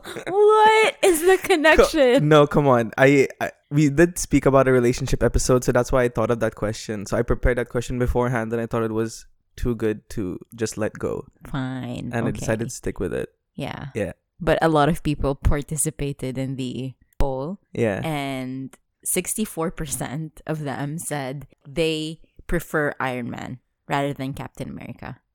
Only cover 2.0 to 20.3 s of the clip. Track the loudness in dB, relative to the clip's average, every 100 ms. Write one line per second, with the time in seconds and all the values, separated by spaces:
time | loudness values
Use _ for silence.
2 | 4 4 6 6 6 4 4 4 2 4
3 | 6 6 4 0 -8 -8 -2 2 4 4
4 | 4 2 0 2 4 4 6 4 4 0
5 | -2 0 2 2 2 2 2 0 2 2
6 | 0 0 -2 0 -2 -4 -6 -6 -8 -10
7 | -4 -2 0 0 0 0 -2 -4 -4 -2
8 | 0 0 0 -2 -2 -4 -2 -2 -2 -2
9 | -4 -8 -20 _ _ -6 -4 -2 -2 -4
10 | -8 -8 -6 -8 -12 -8 -6 -4 -6 -4
11 | -6 -6 -10 _ -10 -8 -6 -8 -10 -10
12 | -8 -4 -4 -4 -4 -4 -4 -8 -8 -6
13 | -4 -6 -8 _ _ -12 -10 -10 -10 -8
14 | -8 -10 _ -6 -2 2 2 2 2 0
15 | -2 -2 -2 0 2 2 -2 -4 -4 -4
16 | -6 -6 -6 -6 -6 -6 -8 -8 -10 -12
17 | _ 0 0 0 -6 -10 _ -2 -2 -2
18 | -4 -4 -6 -6 -8 -10 -12 -16 _ _
19 | -6 -4 -4 -4 -6 -4 -6 -6 -8 -8
20 | -8 -8 -10